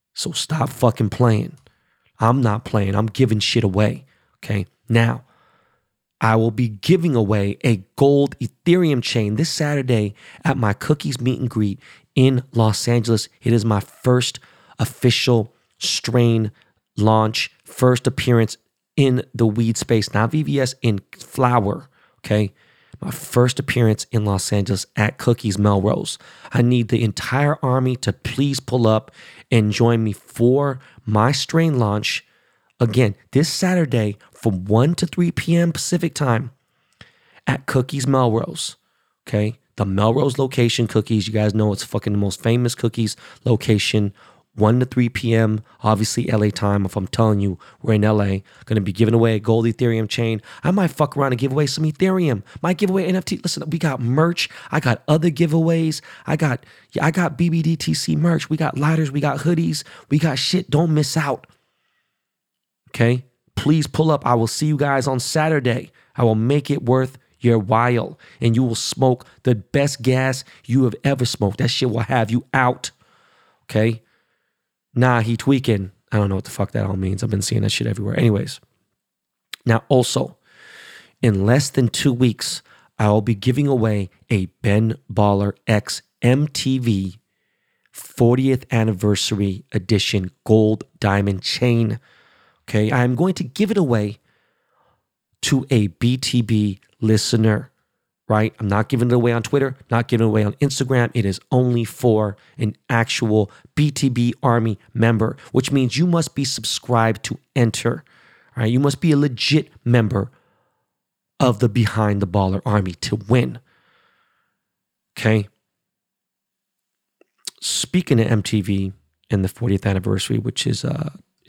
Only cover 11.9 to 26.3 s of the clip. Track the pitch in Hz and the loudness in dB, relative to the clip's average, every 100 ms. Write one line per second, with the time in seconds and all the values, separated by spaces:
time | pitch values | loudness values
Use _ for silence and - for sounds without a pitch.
11.9 | - _ - 131 127 127 117 110 104 - | -20 _ 2 4 2 -2 2 2 2 0
12.9 | 120 110 113 - _ - 117 113 104 - | 0 2 -2 -2 _ 0 0 2 0 -2
13.9 | - 127 123 127 - _ _ _ - 135 | -4 0 2 0 -8 _ _ _ -6 -6
14.9 | - 127 - - 117 107 _ _ - - | 0 0 2 2 0 0 _ _ -10 -6
15.9 | - - 123 117 113 107 - _ _ _ | -6 -2 2 2 2 -2 -8 _ _ _
16.9 | - 104 110 110 110 - _ - - 127 | -2 2 4 2 -2 -8 _ -16 0 2
17.9 | 127 135 139 - 120 110 - _ _ _ | 2 -2 -4 0 2 2 -4 _ _ _
18.9 | - 135 127 - 113 113 107 113 113 - | 0 2 0 -4 -2 0 0 -2 -2 0
19.9 | 113 104 104 113 156 147 139 131 - 120 | -2 0 -2 0 -2 -2 -2 -2 -2 -2
20.9 | 101 - - - - 123 123 101 - - | -2 -6 -20 -12 -2 2 2 0 -4 -10
21.9 | _ _ _ - 107 101 _ _ _ _ | _ _ _ -2 -2 -2 _ _ _ _
22.9 | - 95 - - 120 123 - - 123 113 | -14 -12 -12 -4 2 2 0 -4 0 2
23.9 | 107 - 113 104 95 - 104 98 95 - | 0 -2 -2 0 -2 -2 -2 -2 -4 -6
24.9 | - 104 - - 117 107 98 104 101 98 | -2 -2 -2 0 0 0 0 2 2 2
25.9 | - - - - | -2 -4 -12 -16